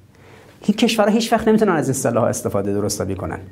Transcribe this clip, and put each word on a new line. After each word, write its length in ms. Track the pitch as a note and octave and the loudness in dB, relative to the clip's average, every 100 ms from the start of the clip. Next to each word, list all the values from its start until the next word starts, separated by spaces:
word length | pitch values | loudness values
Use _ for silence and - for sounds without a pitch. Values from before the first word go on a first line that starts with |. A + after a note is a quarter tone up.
| _ _ - - - - | _ _ -20 -20 -20 -6
این 160 | - G#3 | -4 0
کشورها 340 | A#3 A3+ G#3 | 0 2 2
هیچ 220 | G#3+ A3+ | 2 0
وقت 140 | A3+ A3 | 0 4
نمی‌تونن 240 | A3 G#3+ | 4 4
از 160 | E3 C3 | 2 0
این 60 | |
سلاح‌ها 340 | B2+ B2+ A#2 A2+ | -2 0 2 0
استفاده 460 | A#2 A2 G2+ G2 | 0 -2 -2 -2
درست 280 | G2+ G2+ - | -2 -2 -4
حسابی 140 | F#2+ F#2+ | -6 -6
کنن. 240 | F2+ F#2+ - | -6 -8 -10